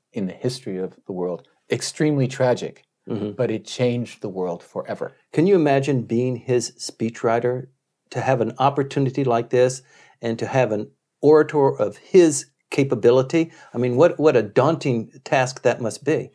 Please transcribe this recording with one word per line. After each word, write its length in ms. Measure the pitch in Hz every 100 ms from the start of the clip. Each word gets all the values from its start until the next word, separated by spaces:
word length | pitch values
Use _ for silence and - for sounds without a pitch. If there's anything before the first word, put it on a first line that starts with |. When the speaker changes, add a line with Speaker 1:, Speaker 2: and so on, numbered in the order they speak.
| _
Speaker 1:
in 140 | 117 92
the 80 |
history 420 | - 127 - 110 92
of 180 | 92 - -
the 60 |
world." 360 | 92 90 85 _ _ -
Extremely 560 | 117 - - 151 139 127
tragic, 560 | - 123 120 76 - _ _ -
Speaker 2:
Mm-hmm. 220 | 107 104
Speaker 1:
but 200 | 101 113
it 140 | 107
changed 560 | - - 123 120 113 -
the 80 | 107
world 340 | 92 90 85
forever. 540 | - - - 104 - - _
Speaker 2:
Can 140 | 156 185
you 100 | 185
imagine 460 | 147 135 135 131
being 340 | 104 117 127 123
his 360 | 127 123 -
speechwriter, 960 | - - - 113 - 117 117 123 127 131 _ _ _ _
to 100 | 127
have 200 | 127 123
an 120 | 113 -
opportunity 640 | 131 143 139 143 135 139
like 260 | 127 117 117
this 320 | 123 127 131 - _ _ _
and 160 | 113 113
to 80 | 110
have 260 | 131 113
an 180 | 107 - _ _ _
orator 460 | 143 156 151 151 139
of 280 | 139 104 -
his 500 | - 190 165 135 - _ _
capability? 840 | - 139 120 117 131 131 165 165 - -
I 60 | 117
mean, 180 | 123 123
what, 220 | 170 170
what 180 | 151 127
a 60 |
daunting 720 | 104 123 139 151 143 117 107 -
task 380 | - 139 127 -
that 180 | 123 117
must 240 | 110 -
be. 260 | 143 151 127